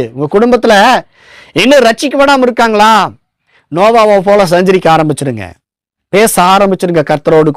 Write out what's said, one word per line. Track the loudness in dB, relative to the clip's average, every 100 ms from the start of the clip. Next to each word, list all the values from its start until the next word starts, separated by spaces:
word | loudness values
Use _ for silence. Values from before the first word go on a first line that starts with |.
| -2
உங்க | -6 -4
குடும்பத்துல | -2 0 0 2 2 2 0 -4 _ _ -20 -10 -4
இன்னும் | 0 2 2
ரட்சிக்கப்படாம | -2 -4 -2 0 0 0
இருக்காங்களா? | -2 -2 0 2 2 -2 -8 _ _ _ _ _ -2
நோவாவை | 0 2 2 2 2
போல | 0 2
சஞ்சரிக்க | 0 0 0 2 0
ஆரம்பிச்சிருங்க, | 0 -4 -6 -8 -12 -18 _ _ _ _ _
பேச | -2 0 0 0
ஆரம்பிச்சிருங்க | 2 0 -2 -2 -2 -2
கர்த்தரோடு | -4 0 0 0